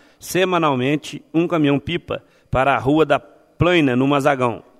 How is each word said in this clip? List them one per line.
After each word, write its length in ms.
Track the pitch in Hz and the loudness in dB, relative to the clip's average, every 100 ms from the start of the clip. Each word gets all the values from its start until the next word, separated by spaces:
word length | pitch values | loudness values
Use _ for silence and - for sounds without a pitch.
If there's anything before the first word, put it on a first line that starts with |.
| _ _ | _ _
semanalmente 1040 | - 175 185 175 156 131 131 151 - - _ | -6 -2 0 0 0 0 -2 -4 -6 -18 _
um 120 | 160 170 | -2 -2
caminhão-pipa 800 | 170 143 143 - 131 - 110 - _ _ | 0 0 0 -4 -8 -6 -10 -12 _ _
para 240 | 123 135 | -2 0
a 60 | 120 | 0
Rua 260 | 123 156 143 | 0 2 2
da 140 | 139 | 0
Plaina, 800 | - _ _ - 165 175 139 123 | -4 _ _ 0 2 4 2 2
no 100 | 139 | 0
Mazagão. 560 | 143 143 135 123 104 - | 0 0 0 -2 -4 -14